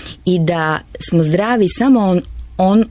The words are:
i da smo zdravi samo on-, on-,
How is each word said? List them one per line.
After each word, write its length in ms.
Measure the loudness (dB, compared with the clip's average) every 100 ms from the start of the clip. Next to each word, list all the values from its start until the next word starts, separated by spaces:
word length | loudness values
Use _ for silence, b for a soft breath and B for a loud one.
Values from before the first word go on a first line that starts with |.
| B B -2
i 140 | 0
da 400 | 0 -2 -2 -4 -8 -8 -2
smo 140 | 0
zdravi 440 | 2 0 0 0 0
samo 320 | 0 2 2
on-, 220 | 2 0 -4 -12 -10 -2
on-, 280 | 2 2 0